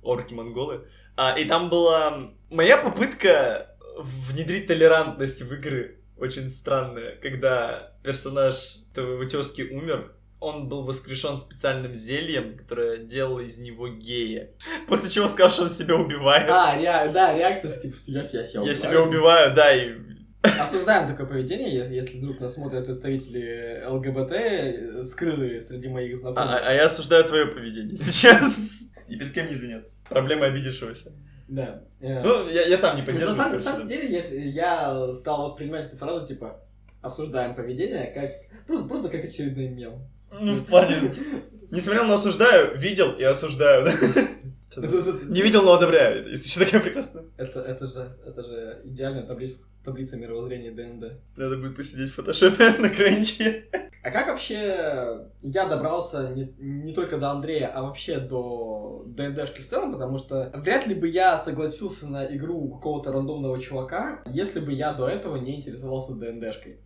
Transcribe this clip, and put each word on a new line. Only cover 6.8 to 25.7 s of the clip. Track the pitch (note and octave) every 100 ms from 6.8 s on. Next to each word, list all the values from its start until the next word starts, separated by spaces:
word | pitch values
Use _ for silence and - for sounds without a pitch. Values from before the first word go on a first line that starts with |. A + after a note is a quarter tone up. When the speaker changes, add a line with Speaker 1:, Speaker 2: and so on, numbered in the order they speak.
| B2+ A#2+ A#2 -
Speaker 1:
когда | C#3+ B2+ C3 B2+ A#2 A#2 - _
персонаж | C3+ C3 C#3 C3+ C3+ C3 - - -
твоего | - B2+ B2+
тезки | C3 D3 C3+ -
умер, | B2+ C3+ D#3+ C3+ - - _ _
он | D#3 D3 C3+
был | C#3+
воскрешен | C3 C3 - C3 D3+ C3+
специальным | - - C#3+ C3 B2+
зельем, | A#2+ A2 C#3 E3 D3 A2+ A2
которое | - A#2+ A#2 A2+
делало | A2+ B2+ C3 B2+
из | A#2+ A2+
него | A#2+ A#2 B2
гея. | A2 A2 A#2+ A2+ A2 - _ - D#4+ -
После | - F#3+
чего | G#3 G3+
сказал, | - F3+
что | F3+
он | E3+
себя | - D#3+ E3
убивает. | D#3+ C#3+ C#3 D3 D#3
Speaker 2:
А, | F3+ E3
ре-, | C#3+ E3+ E3 D3+
да, | F3 F#3 D#3
реакция, | F3+ G3 D#3
что | C3+
типа, | C#3 B2+
что | -
я | C#3
себя, | C3+ A#2+
себя | A#2
Speaker 1:
«Я | A2
Speaker 2:
убиваю. | B2
Speaker 1:
себя | C#3 - D#3+
убиваю», | D#3+ D#3+ D#3+ E3 C#3+
да, | C3 D3
и | C3+ A#2+ A2+ G#2+ - - -
Speaker 2:
Осуждаем | G#3+ - - F#4 - G3+ D3
такое | C3+ C3
поведение, | C3+ B2+ F#3 C4
если, | C3 B2 B2+
если | B2+ B2+
вдруг | C#3 B2+
нас | B2
смотрят | D3 C#3 B2+ B2+
представители | B2+ C3+ C3+ C3 A#2+ A#2 A#2 A#2 A#2
Л | B2+ C3
Г | C3
Б | C3
Т, | C3 F3+
э, | A3+ F#3+ C#3 A#2 A2+ A2+
скрытые | B2+ - E3+ D3+ B2+ A#2
среди | -